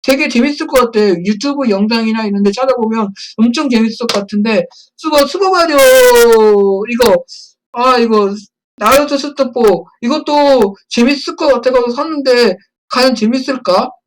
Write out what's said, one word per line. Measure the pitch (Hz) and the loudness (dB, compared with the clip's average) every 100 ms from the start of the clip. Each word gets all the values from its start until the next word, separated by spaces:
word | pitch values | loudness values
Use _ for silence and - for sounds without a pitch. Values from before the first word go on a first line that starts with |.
되게 | - 269 294 | -2 -2 0
재밌을 | 240 285 294 311 | 0 0 -2 -2
것 | 269 240 | 0 0
같아. | 220 208 175 185 | 0 0 0 -2
유튜브 | 214 285 285 254 | -4 -4 -4 -2
영상이나 | 196 214 226 220 220 214 | -2 0 -2 -2 -4 -4
이런 | 202 | 0
데 | 202 | -2
찾아보면 | 202 269 240 220 226 208 - - - | 0 -2 0 -2 -2 -4 -8 -18 -2
엄청 | 233 240 294 | 0 0 -2
재밌을 | 233 220 226 233 | 0 -2 -4 -6
것 | 208 | -6
같은데. | 196 208 214 208 170 _ _ _ | -4 -4 -2 -2 -4 _ _ _
슈퍼, | 311 294 277 | -2 0 0
슈퍼마리오 | 359 392 381 339 285 262 523 494 480 233 226 214 208 196 196 220 | -2 0 0 2 4 4 6 6 6 4 4 4 2 0 -2 -6
이거, | 240 240 180 - - - _ _ | 0 2 2 -4 -20 -20 _ _
아, | - 262 247 | -4 0 2
이거 | 233 214 202 208 - _ _ _ | 2 0 0 -6 -16 _ _ _
나루토 | 214 269 285 277 | 2 2 2 -4
스토포 | 285 294 254 240 220 170 - _ | -6 -4 -4 0 0 0 -6 _
이것도 | 233 302 302 294 285 262 202 196 _ | -4 -4 -2 0 2 2 0 -4 _
재밌을 | - 240 277 - - | 0 0 0 -6 -4
것 | 311 | 0
같아가지고 | 262 254 262 240 | 0 2 0 0
샀는데 | 240 311 302 269 247 233 185 _ _ _ | -4 -6 -4 0 2 2 -2 _ _ _
과연 | 254 254 | -2 0
재밌을까? | 247 214 262 262 254 - 185 247 - | 0 -2 -2 -4 -6 -2 -2 -2 -10